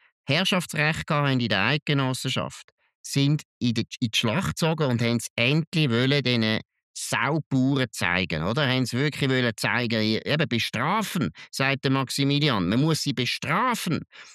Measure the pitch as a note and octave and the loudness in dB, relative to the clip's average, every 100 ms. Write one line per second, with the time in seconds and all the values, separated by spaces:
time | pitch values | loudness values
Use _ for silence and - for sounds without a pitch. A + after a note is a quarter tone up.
0 | _ _ - D3+ F#3+ F#3 - D#3 D3+ D#3 | _ _ 0 0 2 0 -2 -2 0 0
1 | - D3+ C#3+ C3 A#2+ G2+ G#2+ D3 - C#3 | -2 0 2 2 2 2 2 0 0 0
2 | C3 B2+ - A#2 C2 - - _ _ _ | 0 -2 -4 -4 -4 -8 -20 _ _ _
3 | - C#3+ C#3 D3+ - - B2 A2+ G#2+ - | -4 0 2 2 -2 -4 -2 0 -2 -4
4 | A#2 - A#2 A#2 F#2 - D#3+ D#3+ C#3+ A#2 | -4 0 0 0 -2 0 0 0 0 2
5 | A#2 A#2+ - - A#2+ D3+ D3+ D#3+ D3 A#2 | 2 0 -2 -2 2 2 0 0 2 2
6 | C3 C#3+ B2 A#2+ A2 A2 - _ _ - | 2 2 2 2 2 0 -4 _ _ -12
7 | - A2 B2 D#3 - C3+ B2+ C#3 B2+ - | -4 -2 0 -2 0 2 2 2 0 -2
8 | F2+ F2+ F#2 D#2+ E2 B2+ C3+ B2+ B2 B2 | 0 2 0 0 -2 0 2 2 0 0
9 | D3 - C#3 C3 B2 G#2+ A2+ A2+ A#2+ A2+ | -2 0 0 2 0 0 0 0 0 0
10 | G#2+ A2 - D3+ D#3 A#2 - A2 C#3 G#3+ | 2 0 0 0 0 -2 -2 -2 -2 -2
11 | G3+ F#3 F#2 - - - C3+ C3+ C3+ C3+ | -2 -4 -4 -6 -14 -6 -4 -2 0 0
12 | C3 - C#3 C#3+ D3 G#2+ F2 A#2 D#3 D#3 | -2 -2 0 2 2 2 2 2 2 0
13 | C#3+ B2+ A#2+ - B2 F3 B3+ A3+ F#3 C3 | -2 -4 -4 -4 -2 -2 0 -2 -2 -4
14 | - - - | -6 -16 -20